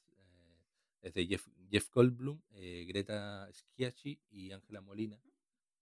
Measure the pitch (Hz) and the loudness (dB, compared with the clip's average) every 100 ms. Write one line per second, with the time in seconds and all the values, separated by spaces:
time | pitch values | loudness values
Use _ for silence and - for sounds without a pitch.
0 | _ _ 95 87 87 85 _ _ _ _ | _ _ _ -20 _ _ _ _ _ _
1 | 92 90 87 98 - - 92 101 - 127 | -4 0 2 0 -2 -20 0 2 4 8
2 | 123 123 135 151 _ 104 92 87 87 98 | 8 6 -6 -8 _ -16 -10 -10 -4 -2
3 | 98 107 101 101 98 - - - 127 - | -2 -4 -6 -10 -12 -18 -20 -4 -4 -4
4 | 143 143 _ 104 95 98 - 104 95 101 | -12 -12 _ -16 -12 -14 -14 -16 -12 -6
5 | 110 107 _ _ _ _ _ _ | -6 -6 _ _ _ _ _ _